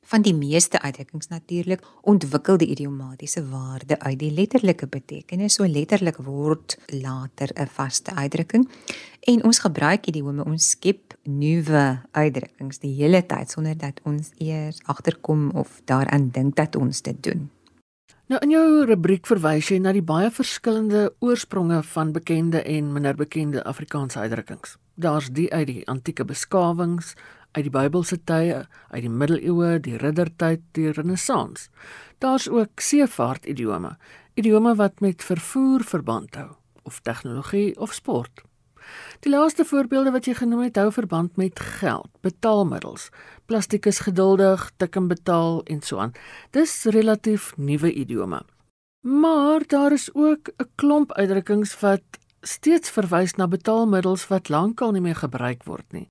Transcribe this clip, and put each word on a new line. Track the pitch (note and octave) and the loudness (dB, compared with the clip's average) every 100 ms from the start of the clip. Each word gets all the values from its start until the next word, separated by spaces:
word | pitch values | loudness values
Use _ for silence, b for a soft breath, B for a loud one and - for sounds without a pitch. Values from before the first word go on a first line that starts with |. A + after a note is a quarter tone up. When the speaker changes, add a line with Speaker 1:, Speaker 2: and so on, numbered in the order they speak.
Speaker 1:
Van | _ A3+ | _ 4
die | G3+ | 4
meeste | D#3+ C#3+ D#3+ E3+ - | 2 2 2 2 0
uitdrukkings | C#3 C3 C#3 D3+ - | -2 -8 -14 -14 -12
natuurlik | E3 - F3 E3+ F#3 b b | -14 -6 -6 -2 -4 b b
ontwikkel | - G3+ D3 C#3+ - F#3+ | 4 4 4 0 4 4
die | D#3 | 4
idiomatiese | C#3+ C#3+ C#3 C3 C3 D3 - C#3 | 0 -6 -8 -12 -12 -8 -6 -6
waarde | C3 C3 C3 C3+ D#3+ | -8 -8 -12 -4 -2
uit | C#3 C3+ | -2 -2
die | D3+ | -2
letterlike | D3+ G#3 B3+ G3+ E3+ C3 | 0 2 4 2 0 -4
betekenis, | C#3 - D3 - F3+ G#3 | -8 -10 -16 -8 -4 0
so | - F#3+ | 2 2
letterlik | D3 D#3+ G3+ F3+ D#3 | 2 2 2 2 -2
word | C3+ C#3 D3+ D#3 - - - | -8 -4 0 -2 -4 -12 -8
later | C#3 C3 C3 C3 - C#3 | -8 -6 -8 -10 -8 -8
'n | - C#3 | -4 -6
vaste | - C3+ - - | -4 -4 -4 -6
uitdrukking. | E3 C#3 D#3+ E3 A3+ B3+ B B B B B | -4 -2 -2 2 2 2 B B B B B
En | - A#3 | 2 4
ons | A3 A#3 | 4 4
gebruik | F#3 C#3+ D3 G#3 - | 2 2 2 2 -2
idiome, | D3+ C#3+ C#3+ | -4 -4 -4
ons | D#3+ D#3+ - | -4 0 0
skep | - F#3 G3 _ - | 2 0 0 _ -14
nuwe | - C#3 D3 E3+ D3+ D3+ C#3 C3 - | -6 0 2 2 4 4 4 0 -4
uitdrukkings | D3+ D3+ B2+ - _ C3+ - | 0 0 0 -10 _ -12 -8
die | C#3+ | -8
hele | C3+ D3 F3+ F3+ | 0 4 4 2
tyd | - - | -6 -6
sonder | - D#3 D#3+ | -6 -4 -4
dat | C#3+ - | -8 -8
ons | - D3 D3+ _ | -6 -4 -6 _
eers | D#3 D#3 D3+ - | -6 -6 -8 -10
agterkom | - C#3+ - - - D#3 C#3+ | -8 -2 -2 -2 -2 0 0
of | - C3+ - | -2 -6 -10
daaraan | - C3 C3+ C#3+ C3 | -2 0 2 2 2
dink | B2+ C3+ C#3 | 0 0 0
dat | D3+ D3+ | -2 0
ons | C3+ C3+ | -2 -4
dit | - C3 | -8 -6
doen. | - - D3 _ _ _ _ _ _ b _ | -6 -6 -8 _ _ _ _ _ _ b _
Speaker 2:
Nou, | C4 | 0
in | C#4+ | 2
jou | D#4+ D#4+ D4+ | 4 6 6
rubriek | C4 G3+ E3+ F#3+ - | 6 4 4 2 2
verwys | G#3 D#3 D#3 D3+ | 2 2 0 2
jy | F#3+ | 0
na | F#3+ | 2
die | G3 | 0
baie | E3+ G#3+ A3 | 0 0 0
verskillende | A3+ C4 - A#3 A3 G#3+ G#3 G#3 _ | 0 -6 -2 -2 0 2 2 0 _
oorspronge | A#3+ A#3+ - G3 E3+ E3 | 0 0 -2 -2 0 0
van | - - D#3 | -2 -4 -2
bekende | D#3 D#3+ E3 E3 E3 | -4 -2 0 2 0
en | - D#3 D3 | -2 -2 -2
minder | C#3+ C#3 | -2 -2
bekende | C3+ D3+ D#3+ D3+ C3+ | -2 -4 -2 -2 -4
Afrikaanse | - B2+ D3+ D3 C3+ B2+ | -6 -10 -8 -6 -6 -6
uitdrukkings. | A2 A2+ - - - - _ | -6 -6 -8 -16 -18 -20 _
Daar's | - E3 D3+ C3 | -4 -2 -2 -2
die | C3 F3 | -4 -2
uit | D#3+ C#3+ | -2 -4
die | A#2+ - | -6 -8
antieke | C3 - E3 | -6 -6 -6
beskawings, | A2 - - F#3+ F3 E3+ F3 F3 - - B B B | -8 -8 -2 0 0 0 -2 -4 -6 -18 B B B
uit | - | -6
die | C#3+ | -2
Bybelse | C3+ C#3 F3 E3+ F3 | 0 0 0 -2 -6
tye, | - D#3+ E3+ C3 - b b | -2 0 0 -2 -8 b b
uit | - | -8
die | A#2+ | -6
middeleeue, | A#2 D3 E3 E3+ E3+ E3+ E3 | -2 0 0 0 0 2 0
die | D#3+ A2+ | -2 -4
riddertyd, | C#3+ D#3 E3 E3 E3 E3 _ | -2 0 -2 0 0 0 _
die | - D#3 | -4 -2
Renessans. | D3+ E3 F#3 - A#3+ - - - B B B B B | -2 -2 -2 -2 -2 -2 -10 -20 B B B B B
Daar's | C4 C4 - | 0 0 0
ook | A#3 G#3+ - | 0 0 -4
seevaartidiome, | - D4 C4+ - A#2+ C3+ - C#3 A2+ F2 F2 - b b b | 0 2 2 0 -2 -4 -8 -4 -4 -4 -8 -14 b b b
idiome | - A3 G#3+ A#3 | 0 4 4 4
wat | G#3+ G3+ _ | 4 2 _
met | G3+ F3 | -2 -2
vervoer | - F3 - C4+ C4+ C4 | -4 -4 -2 0 2 2
verband | A3+ E3 B2 A2+ - | 0 -4 -4 -6 -6
hou, | - C#3 - _ _ | -14 -14 -18 _ _
of | - - | -18 -10
tegnologie | - A2+ B2+ B2 - G3+ G3+ - | -8 -8 -8 -10 -4 -2 -2 -2
of | G#3+ | -10
sport. | - - B2 A#2+ - _ _ _ B B B B B | -8 -4 -4 -4 -16 _ _ _ B B B B B
Die | C#4+ | 0
laaste | C#4+ D#4 D#4 | 4 2 2
voorbeelde | D#4 C#4 B3 C4+ C4+ | 2 2 2 2 2
wat | B3+ | 0
jy | B3+ | -2
genoem | A#3+ A#3 A#3 | -2 0 0
het, | B3 G#3+ | 0 2
hou | G#3 | 2
verband | G#3 G#3 E3 E3+ - | 0 -2 -2 -2 -2
met | F#3 - | -4 -4
geld, | - - F3+ - - _ | -12 -4 -4 -4 -8 _
betaalmiddels. | F#3 - A3+ G#3+ F3+ A#2 - - - B B B _ | -6 -2 2 2 2 -2 -8 -14 -18 B B B _
Plastiek | A3 - G#3 G#3 | -4 0 0 0
is | G3 | 0
geduldig, | - F3+ F#3+ F#3+ G3 F#3+ - _ | -2 2 4 6 6 4 -2 _
tik | F3+ F#3+ | -4 0
en | F3+ | -2
betaal | D3+ - E3+ E3 E3 | -2 2 2 2 -2
en | - D3 | -4 -8
so | - F#2+ | -6 -6
aan. | A2+ A#2+ B B B | -6 -8 B B B
Dis | C4+ D#4 - | 0 0 0
relatief | A3+ A3 A3 G#3+ A3 G#3 - - | 2 4 4 2 0 -2 -4 -6
nuwe | C#3 D3 E3 | -2 0 0
idiome. | - B2 A#2 F#2 D2 - _ _ _ _ _ | -2 -6 -4 -4 -8 -12 _ _ _ _ _
Maar | B3 C#4 E4 D#4 C#4+ D#4 D4 | 0 4 4 4 4 2 2
daar | C#4+ C#4+ | 2 4
is | D4 - | 2 -2
ook | C#4 D4+ D4+ - | 2 2 2 -4
'n | - B3 | -10 -10
klomp | - C#4+ D4 C#4+ | 0 2 4 2
uitdrukkings | - G3 G3 F#3 G#3 G#3 - | 0 0 0 2 0 0 0
wat | G3+ G3 _ - _ _ | 2 2 _ -20 _ _
steeds | - - D4+ E4+ - | -14 -2 2 2 2
verwys | - F#3+ F3 F3+ | -2 0 0 0
na | - F3+ | 0 -2
betaalmiddels | F3 - A3 A3+ F#3+ F#3 F#3 - | 0 0 2 4 2 2 -2 -2
wat | F#3+ - | -4 0
lankal | D3+ G3 A#3 A#3 | 0 0 -2 -2
nie | G3 | 0
meer | F3 D#3+ | -2 -2
gebruik | C#3 B2 B2 B2 | -6 -4 -6 -6
word | - - - | -10 -14 -14
nie. | - - | -16 -16